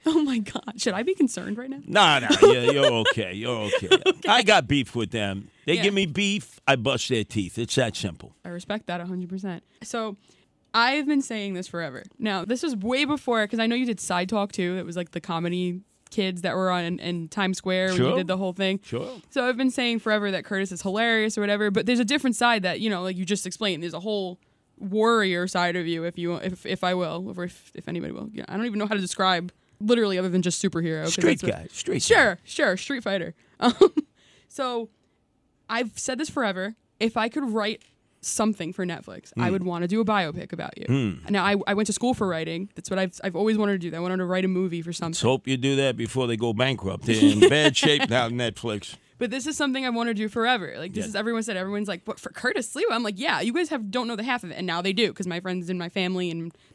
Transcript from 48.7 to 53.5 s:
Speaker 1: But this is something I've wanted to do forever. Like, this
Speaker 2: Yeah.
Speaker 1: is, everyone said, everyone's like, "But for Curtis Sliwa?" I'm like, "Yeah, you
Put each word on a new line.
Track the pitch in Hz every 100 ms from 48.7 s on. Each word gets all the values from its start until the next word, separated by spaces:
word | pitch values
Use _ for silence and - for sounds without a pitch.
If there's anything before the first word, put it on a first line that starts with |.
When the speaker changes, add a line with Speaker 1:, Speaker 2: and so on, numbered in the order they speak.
| 104 - - _ _
Speaker 1:
But | 240
this | 262 262
is | 302
something | 285 262 262
I've | 233
wanted | 233 208
to |
do | 214
forever. | 233 226 247 175 -
Like, | 170
this | 208
Speaker 2:
Yeah. | 196
Speaker 1:
is, | 202
everyone | 214 233
said, | 220 190
everyone's | 190 208 208
like, | 180 -
"But | -
for | -
Curtis | - - 392 -
Sliwa?" | 277 427
I'm | 233
like, | 226 190
"Yeah, | 285 269
you | 233